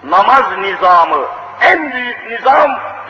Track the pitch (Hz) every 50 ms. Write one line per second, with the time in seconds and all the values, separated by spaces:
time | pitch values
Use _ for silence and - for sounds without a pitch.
0 | 123 139 170 190 - 247 262 277 254 - 190 190 196 196 185 - 185 180 180 175
1 | 165 156 151 143 123 - - - - - - - - - - 339 311 285 254 247
2 | 247 247 233 - - 226 233 233 240 254 269 302 302 277 262 214 - - - -
3 | -